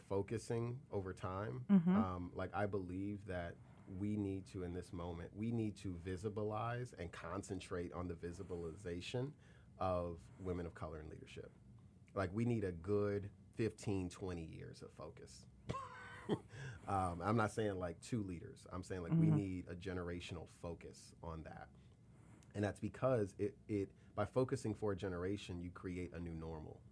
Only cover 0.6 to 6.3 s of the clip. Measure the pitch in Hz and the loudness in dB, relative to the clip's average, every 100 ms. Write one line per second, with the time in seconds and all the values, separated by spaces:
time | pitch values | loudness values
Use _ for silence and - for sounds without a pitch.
0.6 | 117 123 - 104 95 90 95 95 110 127 | 0 -4 -2 -2 -2 -4 -4 -2 -2 -2
1.6 | 127 202 170 190 - 90 90 90 92 95 | 8 8 10 6 6 2 -4 -2 -2 2
2.6 | 104 101 90 92 98 101 98 90 85 - | 2 2 0 -2 -2 -4 -4 -2 -2 -8
3.6 | - - - 92 104 104 98 95 95 101 | -16 -18 -8 -2 0 2 2 0 -4 -6
4.6 | 90 87 87 90 87 85 82 98 113 117 | -4 -4 -4 -4 -4 -4 -6 -2 0 2
5.6 | 110 101 101 87 87 92 104 | 0 0 -4 -4 -2 -2 0